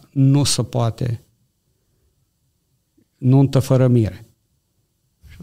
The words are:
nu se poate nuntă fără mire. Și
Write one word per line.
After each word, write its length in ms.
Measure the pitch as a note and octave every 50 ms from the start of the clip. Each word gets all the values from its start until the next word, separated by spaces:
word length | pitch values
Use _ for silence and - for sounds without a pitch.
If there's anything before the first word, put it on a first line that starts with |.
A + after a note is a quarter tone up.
| _ _
nu 340 | - C#3 C3+ C3+ C3+ C#3+ C#3+
se 180 | - - -
poate 600 | A2+ - - B2 A#2+ A#2 A2 - - A#2+ A#2 - - _ _ _ _ _ _ _ _ _ _ _ _ _ _ _ _ _ _ _ _ _ _ _ _ _ _ _ _ _ _ _ _ _ _ _ _ _ _ _
nuntă 400 | C3 B2+ C3 C#3 C#3 C3 - C3+
fără 280 | C3 - C3+ B2+ C3 B2+
mire. 360 | B2 A#2+ A2 F#2 F#2+ - - - _ _ _ _ _ _ _ _ _ _ _ _ _ _ _ _ _ _ _ -
Și 80 | - -